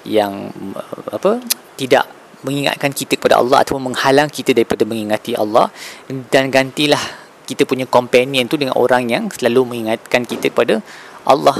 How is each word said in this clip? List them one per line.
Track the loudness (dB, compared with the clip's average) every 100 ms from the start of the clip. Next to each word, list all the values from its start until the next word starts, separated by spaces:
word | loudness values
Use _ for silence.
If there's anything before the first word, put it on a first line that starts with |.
| -2
yang, | -2 0 -4 -12 -12 -12 -12
uh, | -12 -12 -10 -4
apa, | -2 -2 -4 -10 -10 -8
tidak | 2 2 2 -8 -20 -12
mengingatkan | -6 -4 -2 -2 -4 -4
kita | -4 0
kepada | 2 4
Allah | 4 2
ataupun | 2 -2 -6
menghalang | -2 2 2 2
kita | -4 0 2
daripada | 2 0 -2
mengingati | -4 -4 -6 -4 -4
Allah, | 0 2 2 -2 -18 -18 -12 -12 0
dan | 0 2
gantilah | 0 0 -2 0 0 -2 -12 -20 -20
kita | -10 -2 0
punya | 0
companion | 2 2 4 2 2 0 0
tu | -2
dengan | -2 0
orang | 2 2 2
yang | -2 -4
selalu | -2 2 2 0 -2
mengingatkan | -4 -4 -2 -2
kita | -2 -4 -2
kepada | 0 0 0 -2 -20 -20 -8 0
Allah, | 2 4